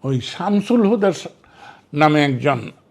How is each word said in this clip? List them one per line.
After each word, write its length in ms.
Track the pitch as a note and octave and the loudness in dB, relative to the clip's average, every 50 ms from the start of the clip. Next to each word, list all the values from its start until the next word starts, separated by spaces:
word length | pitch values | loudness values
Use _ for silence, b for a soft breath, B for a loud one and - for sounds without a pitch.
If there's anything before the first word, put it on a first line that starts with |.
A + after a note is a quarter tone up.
| - C3+ | -4 -2
ওই 80 | C3+ B2+ A#2 - | -4 -4 -4 -6
শামসুল 500 | - - F3 F#3+ G3+ G#3 G3+ - A#3+ B3 A3 G3 | -10 -6 -4 0 0 0 0 2 2 2 2 2
হুদা 220 | A3+ A#3 G3+ G3 E3+ - | 2 2 2 0 0 -2
সা-, 180 | - - - _ B B B B B B B B B B - D3 | -8 -16 -18 _ B B B B B B B B B B -2 2
নামে 180 | D3+ D#3 D3+ D3+ D3 C#3+ | 2 4 4 4 2 2
একজন 320 | C3+ B2 A#2+ D3 C#3 B2 G#2+ - - _ _ _ | 0 -2 -2 -2 -2 -2 -4 -12 -16 _ _ _